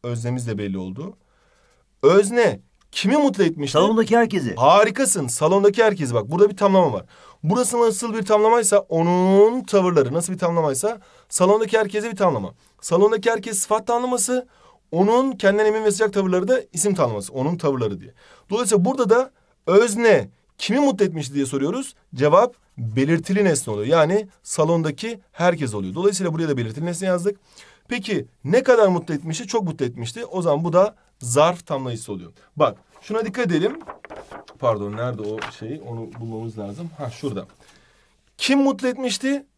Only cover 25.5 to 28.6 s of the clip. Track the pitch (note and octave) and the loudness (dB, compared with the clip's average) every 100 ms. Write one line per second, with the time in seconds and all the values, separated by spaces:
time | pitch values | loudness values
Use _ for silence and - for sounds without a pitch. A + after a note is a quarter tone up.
25.5 | E3 C3+ G#2+ F#2+ A#2 G3 F#3+ F3+ D#3+ D#3+ | 0 -4 -6 -6 -2 -2 0 -4 -2 -2
26.5 | C3+ A2+ A#2 E3+ E3+ F#3+ F3+ F3+ G3+ _ | -2 -4 -6 -8 -6 -2 -2 -2 -6 _
27.5 | - - _ _ A#3+ G3 F#3 - _ C3 | -20 -20 _ _ -8 -4 -6 -6 _ 0
28.5 | G#3 | 0